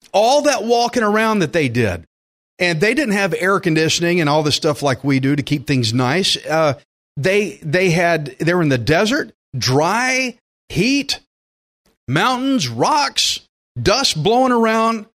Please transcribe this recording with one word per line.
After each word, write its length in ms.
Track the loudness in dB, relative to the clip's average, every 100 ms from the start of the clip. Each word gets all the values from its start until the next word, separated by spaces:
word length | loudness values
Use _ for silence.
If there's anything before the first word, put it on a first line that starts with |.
| -4
All 300 | 0 2 2
that 220 | 2 0 0
walking 380 | 0 0 0
around 360 | 0 2 0 0
that 140 | 0
they 160 | 0 -2
did, 360 | 0 -2 -2 -10 _ _ _ _ -4
and 220 | -2 0
they 120 | 0
didn't 200 | 0 0
have 200 | 0 0
air 260 | -2 0 0
conditioning 600 | 0 0 0 0 0 0
and 100 | 2
all 140 | 0
this 120 | 0 0
stuff 260 | -2 -2
like 200 | -2 -2
we 160 | 0 0
do 160 | 0 -2
to 60 |
keep 240 | -2 -4 -2
things 280 | -2 0
nice. 420 | 0 0 0 0 -2 -2
Uh, 280 | 0 0 -2 _ _ _ -4
they, 440 | 0 0 0 -6
they 280 | -4 0 2
had, 440 | 2 2 0 -4 -6
they 140 | -2
were 80 | 2
in 80 | 2
the 80 | 0
desert, 540 | 2 2 2 0 -4 -12 _ -6
dry, 800 | 0 2 2 0 0 -2 -4 -8 _ _ -8
heat, 500 | -2 2 2 -2 -6 _ _ _ _ _ _ _ _ -4
mountains, 600 | 0 0 0 0 -2 -2
rocks, 720 | -2 0 0 -2 -2 -4 -4 -10 _ _ -4
dust 400 | 0 0 0 -2
blowing 300 | 0 2 2
around. 540 | 2 2 2 0 -2 -8